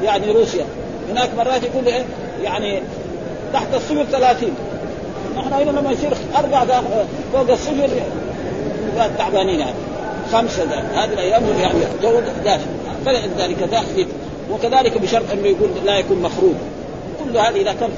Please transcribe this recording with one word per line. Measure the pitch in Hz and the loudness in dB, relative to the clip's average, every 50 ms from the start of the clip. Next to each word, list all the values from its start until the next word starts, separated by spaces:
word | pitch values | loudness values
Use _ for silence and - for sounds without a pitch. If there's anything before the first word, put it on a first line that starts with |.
| 185 | 0
يعني | 214 208 196 202 214 208 | 2 2 2 2 4 4
روسيا، | 226 220 - - 175 147 - - - - - - - - - 208 | 4 4 4 2 -2 -2 -4 -6 -10 -10 -8 -8 -8 -8 -4 -2
هناك | 240 247 240 - 226 | 0 0 0 0 0
مرات | 233 254 262 247 240 | 0 2 2 0 0
يقول | 240 233 262 240 | 0 -2 0 2
إيه؟ | 240 233 254 254 - - - - - - - 185 | 2 2 2 -2 -4 -6 -10 -10 -8 -6 -6 -4
يعني | 202 180 208 208 202 196 190 185 - - - - - - - - - - - - - - | -4 -2 -2 -2 -2 -2 -2 -4 -6 -8 -8 -8 -8 -8 -8 -8 -8 -8 -8 -8 -2 -2
تحت | 269 - - 269 | -2 0 2 0
الصفر | 247 - - 302 294 285 | 0 0 0 0 0 2
ثلاثين، | - 277 262 247 254 240 - 247 202 - - - - - - - - - - - - - - - - - | 2 2 4 6 6 6 4 2 -2 -2 -4 -6 -8 -8 -8 -8 -8 -8 -8 -8 -8 -8 -8 -6 -6 -4
نحن | - - 269 277 | -4 -4 -2 2
هنا | 277 294 294 | 2 2 2
لما | 285 285 277 277 | 2 2 2 0
يصير | 254 254 285 294 254 - 311 - 302 | 0 0 0 0 -2 -2 -2 0 0
أربعة | 277 294 262 277 269 247 | 2 2 4 4 4 4
دا-، | 220 254 247 233 - 202 220 196 - - - - - - | 4 4 2 2 2 2 0 0 0 -2 -8 -6 0 2
فوق | 269 262 233 | 2 4 4
الصفر | 254 - - 285 302 269 285 262 247 247 - - - - - - - - - - 196 - 214 208 196 208 214 214 196 226 226 202 - - | 4 2 2 -2 0 2 2 2 2 0 -2 -2 -4 -6 -6 -6 -8 -6 -6 -6 -6 -4 -4 -4 -4 -4 -4 -2 0 2 2 2 2 0
تعبانين، | 202 190 - 196 190 190 180 151 | -2 2 2 2 2 2 2 0
يعني | 143 127 - - - - - - - - - - - - 226 | 0 -2 -4 -6 -8 -8 -8 -8 -6 -6 -6 -6 -4 0 2
خمسة | 226 233 226 - 185 170 | 2 2 2 0 -2 -2
دا-، | 143 151 - - - - - | -2 -2 -4 -4 -2 -2 0
هذه | 165 160 - | 0 0 0
الأيام | - 180 185 214 233 240 - - 180 | 0 0 4 4 4 4 4 2 2
يعني | 185 180 175 170 - - - - 190 | 2 2 2 2 0 0 -2 0 2
جو | 220 233 240 220 - - 190 170 | 4 4 4 2 0 -4 -2 0
دافئ، | 208 190 147 - - - - - - - - - | 2 2 2 0 -4 -6 -8 -8 -8 -8 -4 -2
فلذلك | 262 262 233 214 202 175 196 185 175 185 180 185 165 | 0 0 0 0 -2 -2 -2 -2 -2 -2 -2 -2 0
داخل. | 208 226 196 - - 196 180 - - - - - - - - - 196 | 0 0 0 0 0 -2 -2 -2 -4 -10 -10 -10 -10 -10 -8 -6 -4
وكذلك | 220 - 233 254 262 254 226 - 214 | -2 0 2 4 4 4 4 2 2
بشرط | 190 170 220 226 - - 202 | 0 2 2 0 0 0 -2
أنه | 196 202 | 0 2
يقول | 202 190 175 214 190 175 - 185 | 2 4 4 2 0 0 0 0
لا | 202 202 196 | 2 2 2
يكون | 180 - 196 180 175 | 2 2 0 0 0
مخروج. | 165 - - - 370 294 - - - - - - - - - - - - - 302 | -2 0 4 4 4 4 2 -4 -8 -10 -10 -12 -12 -12 -10 -10 -10 -10 -8 -6
كل | 269 233 226 | -2 2 2
هذه | 208 233 208 202 | 2 4 2 2
إذا | 202 208 190 | 0 0 0
كان | - 240 220 - | -2 -2 -2 0